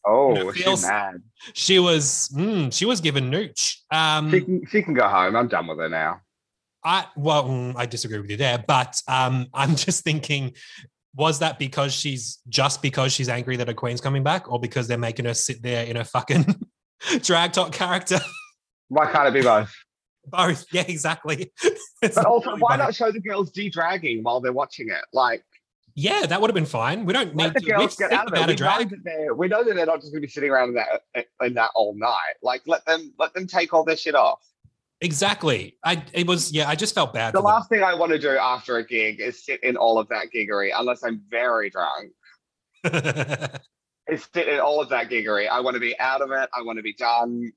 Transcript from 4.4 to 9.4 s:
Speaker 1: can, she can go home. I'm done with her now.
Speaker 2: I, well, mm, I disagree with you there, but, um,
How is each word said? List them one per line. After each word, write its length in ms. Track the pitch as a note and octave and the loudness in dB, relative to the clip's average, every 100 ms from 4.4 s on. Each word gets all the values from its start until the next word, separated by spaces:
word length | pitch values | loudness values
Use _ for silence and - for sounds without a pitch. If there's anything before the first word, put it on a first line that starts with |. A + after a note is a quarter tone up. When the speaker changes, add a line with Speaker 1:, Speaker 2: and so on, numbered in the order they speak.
Speaker 1:
can, 260 | - F#3 - | 2 -4 0
she 140 | G#3 | -2
can 120 | F3 | 2
go 120 | C3 G#2 | 2 4
home. 300 | G2 F#2 A2+ | 4 4 2
I'm 120 | B2 | 0
done 180 | F#2+ E2 | -2 -4
with 120 | D#2 | -6
her 80 | D#2+ | -4
now. 320 | D#2+ D#2 F2+ _ _ _ _ _ _ | -2 -4 -4 _ _ _ _ _ _
Speaker 2:
I, 220 | D#3+ F#3+ F3+ | -2 -2 -2
well, 300 | - D3 D3 | -4 2 2
mm, 300 | C3 C3 B2 B2 | 2 -2 -4 -4
I 80 | |
disagree 340 | A#2+ A#2 A2+ G#2+ | -6 -6 -6 -8
with 120 | G2+ | -8
you 80 | G#2 | -2
there, 260 | C3+ A#2+ G#2+ | 0 0 2
but, 360 | C3+ B2 - - | 2 2 -6 -2
um, 420 | C3 B2+ C3 | 0 2 0